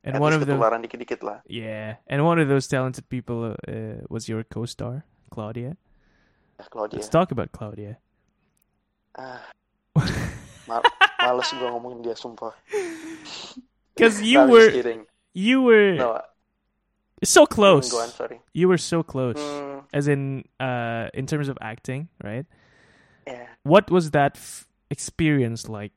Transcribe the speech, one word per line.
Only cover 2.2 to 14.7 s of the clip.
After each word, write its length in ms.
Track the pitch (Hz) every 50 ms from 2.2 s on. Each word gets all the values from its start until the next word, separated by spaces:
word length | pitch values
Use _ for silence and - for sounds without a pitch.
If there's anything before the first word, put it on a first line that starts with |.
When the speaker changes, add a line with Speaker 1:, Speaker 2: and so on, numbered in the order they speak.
| 151
Speaker 1:
one 160 | 170 170 170
of 80 | 151 135
those 160 | 139 139 127
talented 420 | - 143 131 127 131 127 - - _
people, 420 | 127 123 120 - 120 117 117 110 104 - - -
uh, 340 | - 110 110 107 110 110 - -
was 180 | - 117 113 -
your 140 | 110 110 113
co-star, 600 | _ - 110 117 120 - - - 117 123 143 - _ _ _ _ _
Claudia. 460 | - 117 107 107 113 120 120 131 170 _ _ _ _ _ _ _ _ _ _ _ _ _ _ _ _ -
Speaker 2:
Ah, 60 | - -
Claudia. 300 | - 110 107 107 113 120
Speaker 1:
Let's 80 | 110 -
talk 220 | - 160 185 175
about 200 | 143 113 87 - -
Claudia. 420 | - 113 107 107 104 104 101 117 _ _ _ _ _ _ _ _ _ _ _ _ _ _ _ _ _ _ _ _ _ _ _ _
Speaker 2:
Ah. 240 | - 131 131 127 123 - - - _ _ _ _ _ _ _ _
Speaker 1:
<laughs> 720 | 151 - - - - - - - - - - - - - -
Speaker 2:
Ma-, 140 | - 117 - - - - 381 403 - -
males 260 | 359 123 123 123 - - -
gua 120 | 120 127 120 120 120
ngomongin 240 | 117 123 123 120 117
dia, 120 | 117 113 -
sumpah. 340 | - 123 113 - 113 110 - _ _ _ - 415 370 339 330 320 320 320 330 311
Speaker 1:
<laughs> 720 | 311 - - - - - - - - _ _ _ _ _ _
'Cause 240 | - 220 233 208 208
you 220 | 208 226 254 285
Speaker 2:
No, 20 | 294
I'm 60 | 269
Speaker 1:
were, 180 | 240 226 226 214